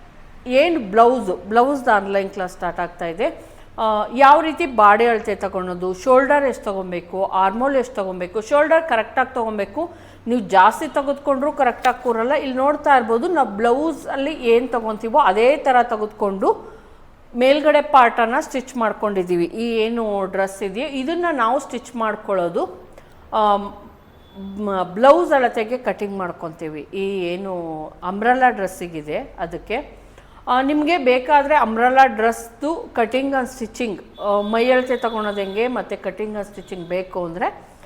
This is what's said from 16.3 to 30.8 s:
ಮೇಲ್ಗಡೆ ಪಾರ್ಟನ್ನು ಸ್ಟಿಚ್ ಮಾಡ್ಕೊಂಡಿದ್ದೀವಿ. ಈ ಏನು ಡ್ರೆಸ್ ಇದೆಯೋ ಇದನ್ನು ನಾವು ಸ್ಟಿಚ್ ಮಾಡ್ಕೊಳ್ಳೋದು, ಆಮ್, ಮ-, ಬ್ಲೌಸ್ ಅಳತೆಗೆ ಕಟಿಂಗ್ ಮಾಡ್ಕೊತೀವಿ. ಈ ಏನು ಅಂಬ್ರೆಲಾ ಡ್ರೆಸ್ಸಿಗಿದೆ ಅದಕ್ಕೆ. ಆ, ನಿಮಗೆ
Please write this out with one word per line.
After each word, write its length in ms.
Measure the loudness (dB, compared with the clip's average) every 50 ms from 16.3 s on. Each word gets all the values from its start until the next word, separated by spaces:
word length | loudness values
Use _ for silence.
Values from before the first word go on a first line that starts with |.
| -2 0 0 0 0 0 -6 -14 -20 -20 -20 -20 -20 -20 -20 -20 -20 -20 -20 -12 -4
ಮೇಲ್ಗಡೆ 460 | 0 2 4 4 4 4 4 4 4
ಪಾರ್ಟನ್ನು 600 | 4 6 6 6 6 6 4 2 0 0 0 -2
ಸ್ಟಿಚ್ 360 | -4 -4 -6 -8 -8 -8 -6 -4
ಮಾಡ್ಕೊಂಡಿದ್ದೀವಿ. 680 | -2 -2 -2 -2 -4 -2 -2 -2 -2 0 0 0 -2
ಈ 200 | -2 -4 -6 -4 -2 -2 -2
ಏನು 480 | -2 -2 -2 -4 -4 -2 -2 -2 -4
ಡ್ರೆಸ್ 380 | -2 -2 -2 -2 -2 -4 -6 -8
ಇದೆಯೋ 240 | -8 -6 -6 -6 -6
ಇದನ್ನು 480 | -6 -6 -4 -4 -4 -2 -2 -2 -2
ನಾವು 240 | 0 0 0 0 -2
ಸ್ಟಿಚ್ 360 | -4 -6 -10 -12 -12 -10 -8
ಮಾಡ್ಕೊಳ್ಳೋದು, 920 | -4 -4 -4 -4 -6 -6 -4 -2 -2 -2 -2 -2 -4 -4 -4 -8 -14 -20 -20 -20 -20 -20 -20 -20 -20 -14 -6 -2
ಆಮ್, 320 | 0 2 2 2 0 -2 -6 -14 -18 -20 -20 -20 -20 -20 -20 -20 -20 -20 -20 -18 -16 -14 -14 -10 -8 -6
ಮ-, 180 | -4 -2 -2 -4
ಬ್ಲೌಸ್ 480 | -4 -2 4 6 6 6 6 4 2
ಅಳತೆಗೆ 460 | 2 2 2 2 0 -2 -4 -4 -6 -4
ಕಟಿಂಗ್ 400 | -4 -4 -4 -4 -6 -8 -6 -6
ಮಾಡ್ಕೊತೀವಿ. 720 | -6 -6 -8 -8 -12 -14 -12 -10 -10 -10 -10 -10 -12 -10 -8
ಈ 300 | -6 -4 -4 -4 -4 -4
ಏನು 300 | -4 -4 -6 -6 -8 -8 -8 -8 -8 -10 -10 -12 -12 -14 -10 -8
ಅಂಬ್ರೆಲಾ 460 | -8 -6 0 0 2 4 4 4 2
ಡ್ರೆಸ್ಸಿಗಿದೆ 680 | 2 2 -2 -4 -4 -8 -10 -10 -10 -10 -8 -6 -6 -6 -8 -10 -10 -10
ಅದಕ್ಕೆ. 600 | -8 -8 -8 -10 -8 -6 -6 -6 -6 -8 -14 -20 -20 -20 -20 -20 -20 -20 -20 -14 -6 -2
ಆ, 140 | 0 0
ನಿಮಗೆ 360 | 2 2 0 0